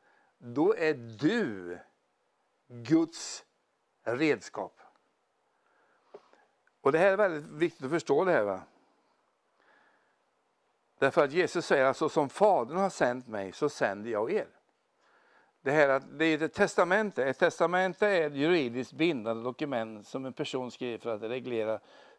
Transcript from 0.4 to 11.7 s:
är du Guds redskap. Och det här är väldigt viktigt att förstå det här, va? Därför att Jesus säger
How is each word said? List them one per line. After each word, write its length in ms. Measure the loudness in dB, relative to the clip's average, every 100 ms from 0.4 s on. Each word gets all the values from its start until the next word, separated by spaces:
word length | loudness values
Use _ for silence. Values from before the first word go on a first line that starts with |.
| -6 0 2 2
är 180 | 0
du 840 | -2 -8 -2 0 0 -2 -6 -10 -12 -16 _ _ _ _ _ _ _ _
Guds 760 | -16 2 2 2 -6 -14 -14 -18 _ _ _ _ _
redskap. 760 | -6 0 0 0 -4 -10 -10 -14 -20 _ _ _ _ _ _ _ _ _ _ _ _ -20 _ _ _ _ _ _
Och 100 | 0
det 60 | 4
här 140 | 4
är 60 | 4
väldigt 280 | 2 0 -10
viktigt 400 | -2 -2 -2 -4
att 60 |
förstå 340 | -4 2 2 4
det 60 |
här, 120 | 2
va? 180 | 2 -4 -10 _ _ _ _ _ _ _ _ _ _ _ _ _ _ _ _ _ _ _ _ _ _ _
Därför 240 | 2 4
att 80 | 2
Jesus 340 | 2 0 -2
säger 200 | 2